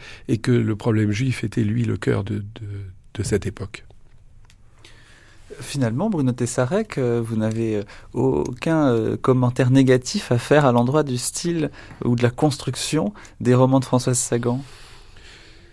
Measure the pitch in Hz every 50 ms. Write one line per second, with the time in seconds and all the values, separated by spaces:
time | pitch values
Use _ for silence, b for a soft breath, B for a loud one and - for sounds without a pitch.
0 | B B B B B - 131 107 - 135 123 120 113 110 110 101 - 123 110 110
1 | 107 104 104 101 131 131 123 - - 107 - 123 113 104 110 120 117 110 110 104
2 | - - 117 107 101 101 104 101 101 104 110 - 110 101 101 101 98 95 92 -
3 | - - - - 101 - 107 - - 95 - - - - - - - - - -
4 | - - - - - - - - - - - - - b b b b b b b
5 | b b b b b b b b b b - - - - - 143 127 113 110 135
6 | 185 226 208 160 135 127 120 - 123 117 - - 127 127 180 208 220 - - 151
7 | 127 120 120 120 117 113 117 110 110 110 110 113 113 110 107 104 101 B B B
8 | B B - - 127 131 - 73 - - 123 - - 160 165 160 151 135 120 113
9 | 110 110 110 110 - - 127 127 127 120 123 - 135 123 131 135 135 127 127 123
10 | 127 - - 208 - - 160 120 - - 147 151 147 131 120 120 120 123 139 156
11 | 151 143 123 123 - - - - - 170 170 165 147 143 B B B B B B
12 | - 120 123 120 120 120 123 - 151 151 131 - - 135 120 - - - 147 151
13 | 180 208 202 B B B B B 110 117 123 123 131 131 131 135 131 - - 127
14 | 123 131 127 123 - - 127 117 120 123 123 131 139 B B B B B B B
15 | B B B B B B B B B B B B B B